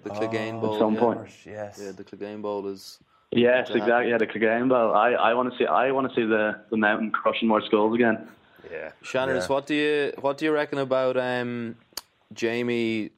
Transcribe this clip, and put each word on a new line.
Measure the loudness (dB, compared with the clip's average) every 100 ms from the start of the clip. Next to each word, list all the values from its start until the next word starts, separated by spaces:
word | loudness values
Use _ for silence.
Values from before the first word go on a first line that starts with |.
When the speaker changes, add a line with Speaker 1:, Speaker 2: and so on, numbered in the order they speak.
Speaker 1:
the | -10
Clegane | -6 -4 -4 -6 -4
Speaker 2:
Oh, |
Speaker 1:
Bowl, | -2
Speaker 3:
At | 0
some | 2
Speaker 1:
yeah. | 2
Speaker 3:
point. | 2 0 -8 -18 -16
Speaker 2:
Yes. | -12 -12 -12
Speaker 1:
Yeah, | -14
the | -14
Clegane | -16 -12 -12 -8
Bowl | -6 -4 -6
is | -8 -14 -20 _ _ -4
Speaker 3:
Yes, | 2 4 4 2
Speaker 1:
to | 0
happen. |
Speaker 3:
exactly. | 2 2 2
Yeah, | 0
the | -2
Clegane | 0 0 2 2
Bowl. | 2 4
I, | 4 4
I | 4 2
wanna | 2 0 0
see, |
I | 2 2 2
wanna | 0 0
see | 0 2
the, | 2 0 -2 -4
the | 0
mountain | 2 2 -2
crushing | 0 0 0 2
more | 2
skulls | 2 2 4
again. | 4 2 2 -4 -20 _ _ -14
Speaker 4:
Yeah. | -12 -12 -14
Speaker 1:
Shanners, | -6 -2 0 -2 0
Speaker 2:
Yeah. |
Speaker 1:
what | -2 -2
do |
you, | 0 0 0 -2 -2
what | -4 -2
do |
you | 0
reckon | 0 0 -2
about, | 0 2 2 0
um, | 0 -2 -4 -6 -8 -12 _ -18 -18 _ _ -4
Jaime? | -2 0 0 0 0 -2 -6